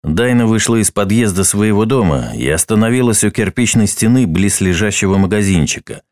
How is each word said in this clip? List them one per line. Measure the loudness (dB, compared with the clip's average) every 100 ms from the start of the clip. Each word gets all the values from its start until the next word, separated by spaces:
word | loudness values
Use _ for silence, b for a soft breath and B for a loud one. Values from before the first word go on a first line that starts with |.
Дайна | -4 -2 2 2 2
вышла | 2 2 0
из | 0
подъезда | -2 0 0 0 0
своего | -2 0 0 0
дома | 0 0 0 0 -4
и | -4 -2
остановилась | -2 0 0 2 2 0 0
у | 0
кирпичной | -2 -4 -2 0 2 0
стены | 0 2 2 2
близ | 0 0 0
лежащего | 0 0 -2 -2 0 2
магазинчика | 2 0 0 0 0 -4 -10 -16 _